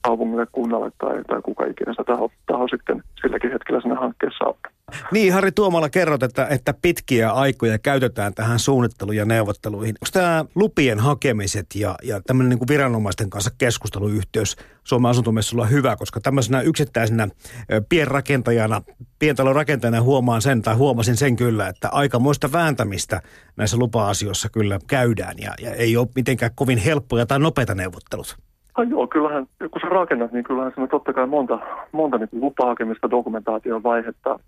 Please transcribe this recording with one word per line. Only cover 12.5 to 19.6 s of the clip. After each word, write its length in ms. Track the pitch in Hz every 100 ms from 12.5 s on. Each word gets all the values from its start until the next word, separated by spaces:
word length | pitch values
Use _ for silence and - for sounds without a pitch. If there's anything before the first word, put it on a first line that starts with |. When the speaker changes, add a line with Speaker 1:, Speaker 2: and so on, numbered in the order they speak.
Speaker 2:
niinku 140 | 120 123
viranomaisten 640 | 147 135 113 104 - 98
kanssa 200 | 95 98 -
keskusteluyhteys 1000 | 127 - 101 98 104 104 92 139 104 - - _
Suomen 260 | - 123 120
asuntomessulla 560 | 123 117 110 107 117 113
hyvä? 300 | 143 127 107
Koska 240 | - 113
tämmöisenä 400 | 139 135 110 131
yksittäisenä, 680 | 156 156 147 120 113 113 104 - - 123 110
ö, 100 | 107 104
pienrakentajana, 960 | 175 143 135 127 135 120 117 110 107 - _ - _
pientalon 360 | 151 135 135
rakentajana 480 | 139